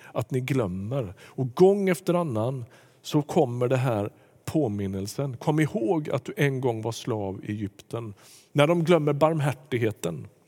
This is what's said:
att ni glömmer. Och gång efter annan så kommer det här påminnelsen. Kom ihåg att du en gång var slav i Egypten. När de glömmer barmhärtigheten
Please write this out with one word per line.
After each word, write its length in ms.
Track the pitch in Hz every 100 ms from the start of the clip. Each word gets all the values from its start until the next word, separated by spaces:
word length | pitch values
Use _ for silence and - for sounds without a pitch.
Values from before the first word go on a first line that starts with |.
| -
att 180 | - 120
ni 80 | 131
glömmer. 760 | 127 131 104 92 101 139 104 -
Och 340 | - - 131 -
gång 340 | 185 202 190
efter 240 | 175 -
annan 520 | 175 170 107 113 135 117 - - _
så 200 | - 151
kommer 460 | 143 - 139 120 123
det 100 | 131
här 320 | 127 107 101 - _ _ -
påminnelsen. 920 | 160 131 101 98 98 101 - 139 120
Kom 220 | - 151
ihåg 500 | 151 208 220 170 151
att 160 | 135 -
du 80 | -
en 240 | 143 135
gång 200 | 127 113
var 100 | 110
slav 500 | 110 - 113 98 95
i 80 | -
Egypten. 600 | 107 101 - - 117 113 101 - - _
När 160 | 151 147
de 160 | 175
glömmer 300 | 165 175 147
barmhärtigheten 1120 | 143 156 165 143 - - 120 113 - 170 156 104 _